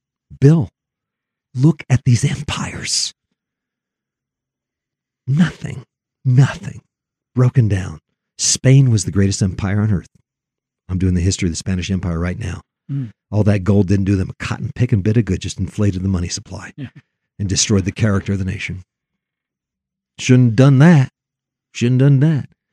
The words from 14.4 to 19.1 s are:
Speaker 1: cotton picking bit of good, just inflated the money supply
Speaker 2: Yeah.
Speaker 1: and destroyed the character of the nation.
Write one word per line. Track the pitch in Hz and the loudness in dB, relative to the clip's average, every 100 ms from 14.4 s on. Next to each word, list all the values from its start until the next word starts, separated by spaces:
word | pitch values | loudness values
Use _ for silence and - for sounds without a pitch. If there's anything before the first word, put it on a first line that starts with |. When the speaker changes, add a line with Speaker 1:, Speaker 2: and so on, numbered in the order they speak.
Speaker 1:
cotton | - - 113 | -10 -8 -8
picking | - 123 104 | -4 -2 0
bit | 95 110 | 0 0
of | 95 | -2
good, | 90 | -4
just | 87 - | -6 -8
inflated | 92 - 104 90 | -8 -2 -2 -2
the | 98 | -2
money | 92 87 | -2 -4
supply | - - 95 - - | -8 -12 -16 -16 -16
Speaker 2:
Yeah. | 135 143 _ _ _ - | -16 -16 _ _ _ -8
Speaker 1:
and | 98 | -4
destroyed | 95 - 98 | -2 0 0
the | 92 | 0
character | - 107 98 - | -2 0 0 -2
of | 98 | -4
the | |
nation. | 92 95 - 92 - _ _ | -4 -6 -8 -12 -16 _ _